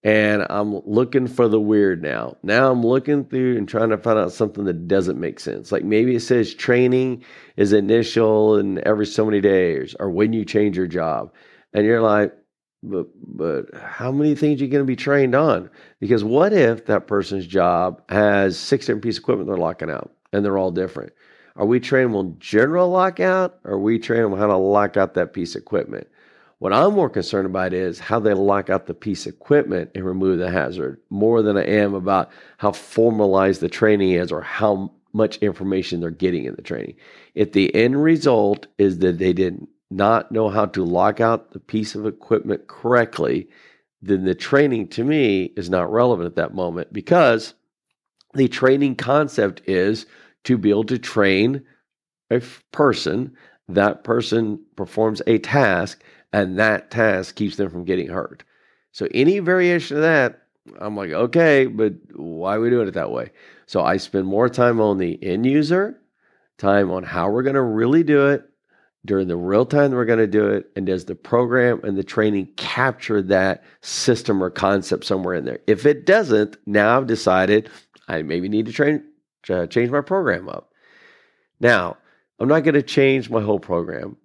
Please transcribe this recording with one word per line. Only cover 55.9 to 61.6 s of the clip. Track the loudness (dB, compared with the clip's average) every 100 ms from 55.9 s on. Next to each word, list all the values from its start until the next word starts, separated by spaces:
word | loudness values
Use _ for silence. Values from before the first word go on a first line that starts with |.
| -10 _ _ _
and | -2 -2 0
that | 0 0 -4
task | 0 0 0 -6
keeps | -6 -6 -4
them | -6
from | -6
getting | -4 -4 -4
hurt. | -8 -10 -14 -20 _ _ _ _
So | -10 -4
any | 2 2 2
variation | 0 2 2 0 -4 -2
of |
that, | 2 2 0 -4 _ _ _ -14
I'm | -10 -8
like, | -6
"Okay, | -2 0 2 4 4